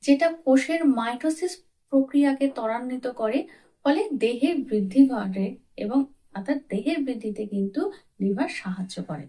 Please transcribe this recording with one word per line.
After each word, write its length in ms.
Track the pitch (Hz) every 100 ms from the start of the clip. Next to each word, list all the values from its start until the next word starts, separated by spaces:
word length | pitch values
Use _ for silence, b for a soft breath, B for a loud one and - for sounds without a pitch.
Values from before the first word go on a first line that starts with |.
যেটা 320 | - 277 330
কোষের 480 | 330 - 262 262 330
মাইটোসিস 680 | 311 247 226 247 320 311 370 - _ _ _
প্রক্রিয়াকে 560 | 277 269 285 285 269 277
ত্বরান্বিত 580 | 269 226 226 254 254 247
করে, 320 | 247 220 240 - B B _
ফলে 260 | 277 302 427
দেহের 440 | 269 220 240 277 339
বৃদ্ধি 440 | 233 214 196 262 269
ঘটে 480 | 240 202 190 196 - _ -
এবং 220 | 208 262 277 _ _
অর্থাৎ 240 | 190 196 285 -
দেহের 300 | 202 247 320
বৃদ্ধিতে 480 | 269 226 220 208 208
কিন্তু 340 | 196 196 294 381 B _ _
লিভার 280 | 196 202 330
সাহায্য 480 | - 190 185 185 -
করে। 220 | 180 143